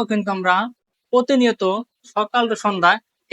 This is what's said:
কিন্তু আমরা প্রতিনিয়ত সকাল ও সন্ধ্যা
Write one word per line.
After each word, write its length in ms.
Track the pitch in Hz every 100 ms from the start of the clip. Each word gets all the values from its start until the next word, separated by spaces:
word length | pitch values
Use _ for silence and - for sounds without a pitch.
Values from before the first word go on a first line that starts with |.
| 220
কিন্তু 180 | 214 196 190
আমরা 200 | 185 180 233 - _ _ -
প্রতিনিয়ত 520 | 247 247 269 247 226 190 196 240 _ -
সকাল 300 | - 208 247 233
ও 20 | 214
সন্ধ্যা 280 | 208 196 175 214 _ _ -